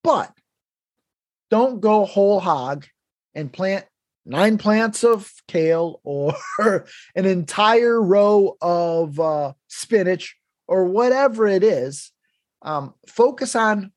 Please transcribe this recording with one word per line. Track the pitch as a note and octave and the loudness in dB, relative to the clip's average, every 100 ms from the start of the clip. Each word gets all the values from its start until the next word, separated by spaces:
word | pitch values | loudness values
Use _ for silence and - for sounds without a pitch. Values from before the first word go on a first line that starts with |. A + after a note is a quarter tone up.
But | E4+ B3+ - _ _ _ _ _ _ _ _ _ _ _ _ | 2 0 -4 _ _ _ _ _ _ _ _ _ _ _ _
don't | G#3+ C4 A3+ | 0 0 0
go | G#3+ G#3+ G3 | 2 2 2
whole | G3+ G3+ G3+ | 2 4 2
hog | F3+ C#3+ B2+ C#3+ - _ _ _ _ | 0 -2 -2 -6 -10 _ _ _ _
and | D3+ D3 | -12 -12
plant | - F#3+ G3 - _ _ _ - | -6 -4 -4 -8 _ _ _ -8
nine | C#3 G#3 G#3+ | 0 0 2
plants | G#3 G#3+ A3+ G#3+ | 2 2 0 0
of | A#3 A3 G3+ _ - | 0 0 -4 _ -6
kale | F3 D#3+ E3 E3+ - | -2 0 0 -2 -8
or | C#3+ C#3+ C#3+ C#3+ - - | -10 -4 -4 -4 -10 -2
<laughs> | G#3+ F#3+ - - - - | 0 0 -6 -20 -10 -4
an | F#3+ | -2
entire | F3+ D3+ - G#3+ A3+ A#3+ A#3 | -2 -4 0 2 4 2 0
row | F#3+ G3+ G#3 G#3 G3 - | 2 4 4 4 2 -2
of, | E3+ F3 E3+ E3 D#3+ C#3+ | -2 -2 0 -2 -4 -2
uh, | D#3+ D3+ C#3+ - _ | -2 -2 -6 -10 _
spinach | - - A3 F3+ F#3 - _ _ _ - | -16 -2 0 2 -2 -6 _ _ _ -4
or | F#3 F3+ | 0 0
whatever | G3+ B3 C4 C#4 A3 G#3+ | 0 0 2 0 2 0
it | F#3+ | 4
is. | A3 D3+ B2+ C#3 - _ _ _ _ _ | 2 0 -4 -10 -20 _ _ _ _ _
Um, | - D3+ C3+ _ _ | -8 -8 -8 _ _
focus | - B3 B3+ B3+ A#3 | 0 0 0 -6 0
on | A3 G#3+ F#3+ | 0 0 -6